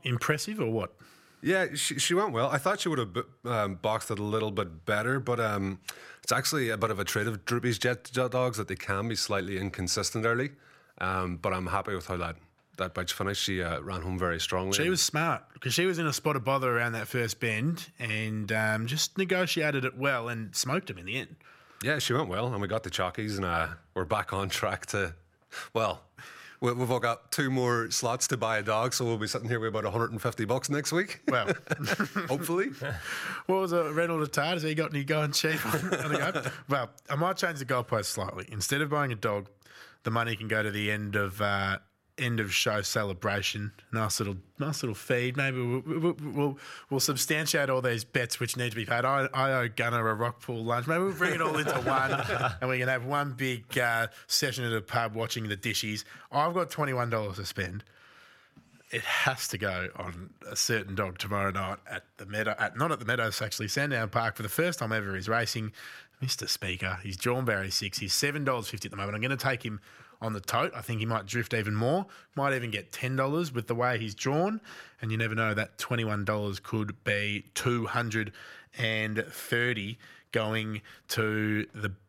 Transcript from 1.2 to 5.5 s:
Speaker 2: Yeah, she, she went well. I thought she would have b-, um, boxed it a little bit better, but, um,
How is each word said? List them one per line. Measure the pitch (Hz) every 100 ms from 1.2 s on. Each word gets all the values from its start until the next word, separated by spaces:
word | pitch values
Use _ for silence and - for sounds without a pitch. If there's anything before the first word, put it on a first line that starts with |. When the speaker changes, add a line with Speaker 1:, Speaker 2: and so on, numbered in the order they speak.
| - -
Speaker 2:
Yeah, | - 190 175
she, | 143 - 135
she | -
went | 175 208
well. | 113 131
I | 139
thought | 185 202
she | 180
would | 147
have | 110
b-, | 87 120 -
um, | 120 117 101 92
boxed | 110 110 -
it | 104
a |
little | 104 107 110
bit | 101 95 80 82
better, | 104 110 135
but, | 131 120
um, | 113